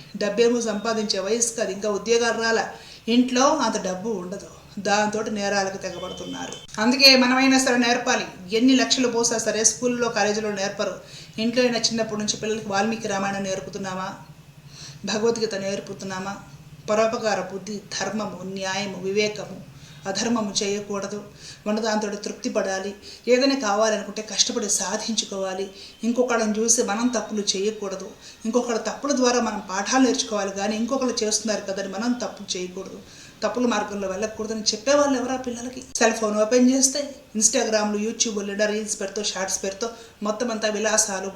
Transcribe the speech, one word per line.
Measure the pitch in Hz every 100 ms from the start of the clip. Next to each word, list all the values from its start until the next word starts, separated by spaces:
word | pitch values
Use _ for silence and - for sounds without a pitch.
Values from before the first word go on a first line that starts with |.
| - 202
డబ్బేమో | 208 190 233 240
సంపాదించే | 220 202 226 220 208 196
వయసు | 190 233 - -
కాదు, | 196
ఇంకా | 196 208
ఉద్యోగాలు | 196 220 233 233 220
రాలా, | 226 220 - - - - -
ఇంట్లో | 247 247 247 285 311
అంత | 226 208
డబ్బు | 185 185 226
ఉండదు, | 196 180 196 - - - 208
దాంతో | 196 208 208 214
నేరాలకు | 226 214 202 202 190 196
తెగబడుతున్నారు. | 185 175 180 185 180 175 180 - - -
అందుకే | 233 269 269 254
మనమైనా | 247 262 269 262 262
సరే | 240
నేర్పాలి. | 240 247 254 220 180 - 185 220
ఎన్ని | 254 254
లక్షలు | 226 269 240
పోసా | 226 233 226
సరే | 220 214
స్కూల్లో, | 220 - 247 240 233
కాలేజీలో | 220 202 208 214
నేర్పరు. | 196 202 208 196 180 - - - -
ఇంట్లో | 233 240
అయినా | 247 226
చిన్నప్పటి | 220 226 214 214
నుంచి | 208 -
పిల్లలకి | 220 220 208
వాల్మీకి | 196 220 220 208
రామాయణం | 196 196 196
నేర్పుతున్నామా, | 190 190 - 196 190 185 190 - - - - - - - - - 196
భగవద్గీత | 214 233 226 220 196
నేర్పుతున్నామా, | 196 202 - 190 190 185 196 202 - - - - -
పరోపకార | 214 220 226 220 190 180
బుద్ధి, | 196 196 208 - -
ధర్మము, | 190 214 202 180
న్యాయము, | 185 196 190 196 202 180
వివేకము, | 190 202 208 208 - 185 - - - - 196
అధర్మము | 190 233 233 208 190
చేయకూడదు, | 202 208 208 202 196 208 202 - - - 214
మన | 220
దాంతో | 220 214 208
తృప్తి | 202 202 - 247
పడాలి, | 208 190 190 196 - - - -
ఏదైనా | 247 277 269
కావాలనుకుంటే | 208 214 220 208 208 214
కష్టపడి | 214 196 - 233 208
సాధించుకోవాలి, | - 185 214 226 214 - 196 190 185 196 - - -
ఇంకొకళ్ళని | 226 240 247 233 214 214
చూసి | 226 247
మనం | 202 214 247
తప్పులు | 226 - 214 196 190
చేయకూడదు, | 208 214 196 185 190 - - - 220
ఇంకొకళ్ళ | 240 240 220
తప్పుల | 214 - 285 254
ద్వారా | 247 247
మనం | 226 202 180
పాఠాలు | 190 208 262 247
నేర్చుకోవాలి, | - - 208 196
కానీ | 190 208 214
ఇంకొకళ్ళు | 233 269 254 220
చేస్తున్నారు | 214 208 220 196
కదని | 196 190 196
మనం | 190 240
తప్పులు | 240 185 - 196 185
చేయకూడదు, | 180 190 180 196 - - - -
తప్పుల | 214 247 240
మార్గంలో | 208 202 202 190
వెళ్ళకూడదని | 185 214 220 208 220
చెప్పేవాళ్ళు | 208 208 269 294 277 254
ఎవరా | 247 262
పిల్లలకి? | 254 233 247 - - -
సెల్ | 226
ఫోన్ | 226 214 214
ఓపెన్ | 214 247 247
చేస్తే | 269 254 294 285 - - 214
Instagram-లు, | 214 262 220 214 208 208
YouTube-లు, | 220 226 233 208
లేదా | 202 196 214
రీల్స్ | 214 208 -
పెడుతూ, | 190 214
షార్ట్స్ | 202 185 190 -
పెడుతూ | 196 196 226 - - -
మొత్తం | 208 214 233
అంతా | 220 214
విలాసాలు, | 208 214 220 - 190 196